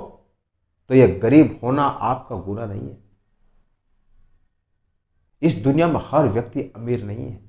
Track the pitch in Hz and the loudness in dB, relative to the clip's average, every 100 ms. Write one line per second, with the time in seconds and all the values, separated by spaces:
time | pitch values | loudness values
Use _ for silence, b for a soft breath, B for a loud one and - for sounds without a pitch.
0 | - - _ _ _ _ _ _ - 131 | -10 -20 _ _ _ _ _ _ 2 6
1 | 110 90 113 151 123 - 120 143 139 - | 6 4 4 6 4 0 -4 0 -2 -2
2 | 110 131 - 107 92 104 113 101 135 - | -4 -4 -8 -12 -8 -10 -10 -10 -12 -16
3 | _ _ _ _ _ _ _ _ _ _ | _ _ _ _ _ _ _ _ _ _
4 | _ _ _ _ _ _ _ _ _ _ | _ _ _ _ _ _ _ _ _ _
5 | _ _ _ _ 160 104 127 143 170 120 | _ _ _ _ 0 2 0 2 2 0
6 | - 147 131 107 - 95 - 110 117 117 | -2 0 0 -2 -6 -8 -10 -10 -6 -6
7 | 101 110 135 - | -6 -10 -12 -14